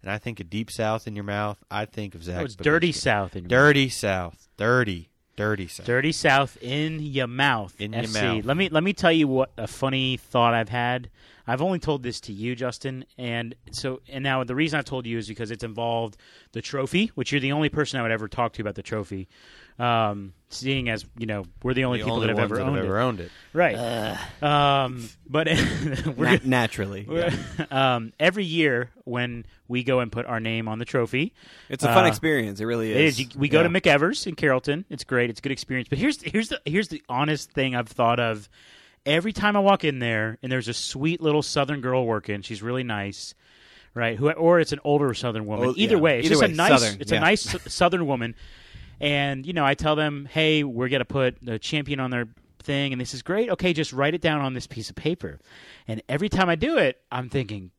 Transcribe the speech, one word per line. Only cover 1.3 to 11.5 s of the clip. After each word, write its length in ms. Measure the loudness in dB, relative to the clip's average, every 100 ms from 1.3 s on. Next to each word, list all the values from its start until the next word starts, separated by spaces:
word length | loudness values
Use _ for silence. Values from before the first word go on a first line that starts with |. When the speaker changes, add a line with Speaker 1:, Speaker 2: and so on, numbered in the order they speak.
| -4 -4 -6 _
Speaker 1:
I 120 | -8
think 300 | -6 -8 -10
of 80 | -10
Zach 180 | -8 -6
Speaker 2:
Oh, 40 |
it's 100 | -6
Dirty 380 | -2 2 2 2
Speaker 1:
Babishkin. 20 |
Speaker 2:
South 400 | 0 0 0 0 -8
in 60 |
your 40 | 2
Speaker 1:
Dirty 380 | 6 6 6 2
Speaker 2:
mouth. 60 |
Speaker 1:
South. 540 | 0 -2 0 -4 -12 _ -2
Dirty. 540 | 2 2 2 -2 -10 _ _
Dirty 320 | -4 -2 -2 -6
South. 200 | -10 -2
Speaker 2:
Dirty 260 | 0 0
South 440 | 0 4 4 2 -6
in 400 | -6 -4 -4 -6
your 260 | -6 -4 -4
mouth, 480 | 0 2 2 -4 -8
Speaker 1:
In 120 | -6
your 100 | -4
Speaker 2:
F 60 | -2
C. 120 | 0
Speaker 1:
mouth. 240 | 0 0
Speaker 2:
Let 120 | 0 0
me, 120 | 2
let 160 | 2
me 80 | 0
tell 180 | 2 4
you 140 | 4 4
what 240 | 2 0 -4
a 100 | -10
funny 500 | -4 -2 0 -2 -4
thought 380 | 0 4 4
I've 140 | 4 0
had. 420 | -2 0 -2 -6 _ -20 -16
I've 140 | -6